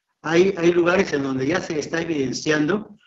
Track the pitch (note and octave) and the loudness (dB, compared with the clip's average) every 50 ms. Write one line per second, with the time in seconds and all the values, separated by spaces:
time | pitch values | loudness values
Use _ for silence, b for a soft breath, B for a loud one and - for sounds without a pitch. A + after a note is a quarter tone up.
0 | _ _ _ _ - D3+ E3 F3 F#3+ G3 - E3 E3 E3+ F3 F3 E3 F3 F3+ G3 | _ _ _ _ -6 2 2 4 4 4 2 2 0 2 2 4 2 4 2 2
1 | F3+ - D#3 C#3+ C#3 C3+ C3+ C3 C3 C#3+ F3 F#3 - - D#3+ D3 C3+ - E3+ E3 | 0 0 -2 -2 -2 -2 -2 -2 -2 -2 -2 -2 -4 -4 -6 -6 -4 -4 -4 -4
2 | E3 E3 D#3+ C#3+ C3+ B2 A#2 - - D#3 D3+ D3+ D3+ D3 G3 G#3+ - - - b | -4 -2 -2 -2 -2 -4 -4 -4 -2 0 0 2 2 0 0 -2 -4 -10 -18 b
3 | b | b